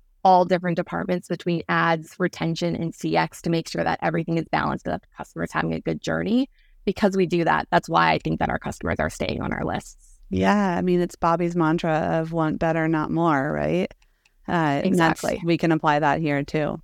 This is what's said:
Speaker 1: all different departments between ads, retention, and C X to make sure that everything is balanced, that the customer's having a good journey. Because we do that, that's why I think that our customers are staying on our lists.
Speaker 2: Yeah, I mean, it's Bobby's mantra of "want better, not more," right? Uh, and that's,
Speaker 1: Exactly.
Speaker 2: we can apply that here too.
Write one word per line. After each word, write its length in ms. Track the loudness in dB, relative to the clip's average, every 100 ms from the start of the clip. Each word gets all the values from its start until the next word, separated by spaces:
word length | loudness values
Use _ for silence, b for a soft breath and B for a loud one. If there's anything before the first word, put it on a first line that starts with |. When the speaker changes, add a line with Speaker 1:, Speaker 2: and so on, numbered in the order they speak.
| _ _
Speaker 1:
all 220 | 6 6
different 320 | 4 0 0 -2
departments 520 | -4 -4 -2 -4 -4
between 340 | -6 -2 -2 0
ads, 440 | 2 2 0 -2 -4
retention, 580 | -4 -2 -4 -2 -2 -2
and 180 | -4
C 220 | -4 -2 0
X 240 | -2 -4
to 80 | -2
make 180 | -2 -2
sure 160 | -4
that 180 | -2 -2
everything 340 | -2 -2 -2 -2
is 80 | -2
balanced, 320 | -2 -2 -4
that 160 | -6 -8
the 80 | -10 -18
customer's 360 | -14 -8 -6
having 200 | -4 -4
a 80 | -4
good 220 | -4 -4
journey. 480 | -4 -2 0 0 -2 _ _ -8 -6
Because 280 | 0 2
we 120 | 2 2
do 180 | 2
that, 240 | 2 2 2
that's 180 | 0 2
why 200 | 2 4
I 80 | 2
think 220 | 0 -2
that 80 | -2
our 100 | -4
customers 400 | -6 -6 -4 -2
are 120 | -2
staying 320 | -2 -4 -4
on 100 | -4
our 120 | -4
lists. 540 | -4 -4 -8 -18 -20 -20 -4
Speaker 2:
Yeah, 460 | 0 4 4 2 0
I 40 |
mean, 200 | 2 2
it's 140 | 0
Bobby's 400 | 0 0 2 0
mantra 380 | 2 2 2 0
of 400 | 0 0 -2 -2
"want 260 | -2 -2 0
better, 300 | 0 0 0
not 220 | 0 0
more," 420 | 0 2 2 0
right? 400 | -2 0 0 -2 -8 _ _ _ _ -4
Uh, 320 | 0 0 0
and 160 | 0 2
that's, 240 | 2 0
Speaker 1:
Exactly. 200 | -2 -2
Speaker 2:
we 140 | 0 2
can 140 | 2
apply 260 | 2 2 2
that 220 | 2 2
here 220 | 0 -2
too. 380 | -2 -2 -2 -4